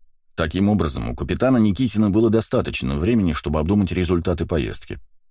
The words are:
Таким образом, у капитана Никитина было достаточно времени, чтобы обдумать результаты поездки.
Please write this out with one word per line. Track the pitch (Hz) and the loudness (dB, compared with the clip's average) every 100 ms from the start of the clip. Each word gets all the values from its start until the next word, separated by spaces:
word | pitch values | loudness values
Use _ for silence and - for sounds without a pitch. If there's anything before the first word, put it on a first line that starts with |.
| - _ _ - | -20 _ _ -6
Таким | 82 87 101 | -4 0 2
образом, | 104 78 65 57 | 2 0 -2 -6
у | 62 | -6
капитана | 67 90 127 127 | -4 0 2 4
Никитина | 107 92 127 104 107 | 2 2 -2 2 2
было | 101 113 | 4 4
достаточно | 110 - 123 - - 64 71 | 2 0 -2 -2 -4 -4 -2
времени, | 92 120 90 | 0 2 2
чтобы | 73 - 78 | -2 -2 -2
обдумать | 80 104 95 | 2 2 2
результаты | 87 87 87 82 87 85 | 0 0 0 0 -2 -2
поездки. | 82 55 - - - - - _ | -2 -2 -6 -12 -14 -14 -20 _